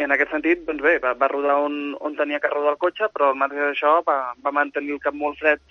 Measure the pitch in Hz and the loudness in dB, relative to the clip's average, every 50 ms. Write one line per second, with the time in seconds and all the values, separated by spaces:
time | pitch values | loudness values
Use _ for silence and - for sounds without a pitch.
0 | 147 139 139 135 147 143 156 151 151 160 175 175 160 156 156 143 135 156 175 139 | -2 0 0 0 0 0 -2 -2 0 0 0 0 0 -6 -6 0 2 2 2 4
1 | 127 127 120 120 139 135 139 143 143 143 143 143 147 147 147 147 143 143 139 - | 2 0 0 2 2 0 2 0 2 2 2 2 2 0 -2 -4 -6 -8 -8 -6
2 | - 151 147 143 147 147 147 143 - 151 147 147 147 147 147 147 175 180 - - | -8 -8 -2 -2 -2 -2 -2 -2 -2 0 0 2 0 0 0 2 0 -2 -2 0
3 | 214 214 - - 143 139 131 135 139 139 143 143 143 143 143 - 147 147 156 170 | -4 -4 0 2 2 2 2 2 -2 -2 -2 -2 -2 -2 -2 0 2 4 4 4
4 | - 170 147 135 131 123 120 _ - 143 143 143 147 143 - 143 143 143 147 135 | 4 2 0 0 0 -4 -8 _ -6 -2 0 0 0 0 -2 -6 -4 -4 -6 -4
5 | - 147 143 147 147 147 143 - 156 156 151 147 _ _ | -4 -4 -4 -2 -4 -6 -4 -2 0 0 0 0 _ _